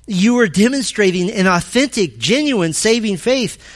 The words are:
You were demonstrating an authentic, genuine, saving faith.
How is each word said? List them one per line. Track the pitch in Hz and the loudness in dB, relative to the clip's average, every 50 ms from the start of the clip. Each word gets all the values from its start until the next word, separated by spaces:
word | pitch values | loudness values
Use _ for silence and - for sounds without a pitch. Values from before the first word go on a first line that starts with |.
| _ | _
You | - 196 175 196 240 240 | -4 0 2 2 4 4
were | 247 233 175 | 4 2 2
demonstrating | 143 190 214 247 277 277 226 - - 214 202 185 170 185 175 202 | 2 2 2 2 2 -2 -4 -4 -2 0 0 2 2 0 -2 -2
an | - 202 185 | 0 0 2
authentic, | 190 180 170 - - - 247 285 - - 220 185 135 110 113 | 2 2 0 -2 -2 0 0 0 0 0 -2 -2 -2 -4 -4
genuine, | - 160 233 294 302 294 254 196 165 165 151 | -2 0 0 0 0 0 0 0 -2 -2 -2
saving | - - 220 226 240 214 208 196 | -2 0 0 0 0 0 -2 -4
faith. | 151 - 233 262 269 220 - - - - - | -4 -2 -2 0 0 -2 -4 -8 -12 -18 -20